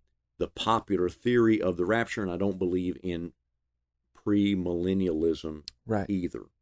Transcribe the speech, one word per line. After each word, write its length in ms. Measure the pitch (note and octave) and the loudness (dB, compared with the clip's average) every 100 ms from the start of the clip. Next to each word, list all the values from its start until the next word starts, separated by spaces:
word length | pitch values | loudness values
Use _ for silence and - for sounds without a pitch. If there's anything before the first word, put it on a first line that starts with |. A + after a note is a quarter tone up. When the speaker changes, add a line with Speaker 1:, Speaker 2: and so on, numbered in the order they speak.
| _ _ _ - | _ _ _ -8
Speaker 1:
the 100 | F2+ | -8
popular 600 | - - A2+ - F#2+ F2 | -4 0 0 0 0 0
theory 520 | - A#2+ A#2+ A2+ A2 | -2 0 4 6 4
of 160 | F2+ F2 | 2 0
the 80 | |
rapture, 380 | F2 A2+ A2+ - | 0 0 -2 -4
and 80 | F#2+ | -4
I 80 | F2 | -2
don't 200 | G2 F#2 | -2 0
believe 380 | F#2 F#2 F2+ - | 0 0 -2 -6
in 280 | F#2 E2+ E2+ - _ _ _ _ _ _ _ _ - | -6 -6 -8 -14 _ _ _ _ _ _ _ _ 0
premillennialism 1400 | G#2 G2+ G2 F2 F2 F#2 F#2+ F#2 D#2 E2 D#2+ D#2+ D2+ D2 - - | 2 4 2 0 0 0 2 2 2 0 0 -4 -10 -14 -12 -4
Speaker 2:
Right. 220 | G#2+ F#2+ | -2 -2
Speaker 1:
either." 380 | G2 F2 A1+ G1+ _ | -2 -4 -8 -16 _